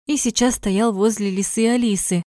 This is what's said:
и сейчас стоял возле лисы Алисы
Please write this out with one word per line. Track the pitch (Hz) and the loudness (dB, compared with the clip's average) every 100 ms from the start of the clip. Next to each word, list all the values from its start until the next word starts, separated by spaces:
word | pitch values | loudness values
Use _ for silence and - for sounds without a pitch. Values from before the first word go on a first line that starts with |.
| - | -4
и | 294 | -2
сейчас | 233 226 247 | -2 0 0
стоял | 208 208 196 233 | 0 -2 0 0
возле | 190 220 208 202 | 2 0 0 -2
лисы | 190 190 - 226 | -2 -2 0 2
Алисы | 247 233 196 - 175 - | 2 0 0 0 -2 -4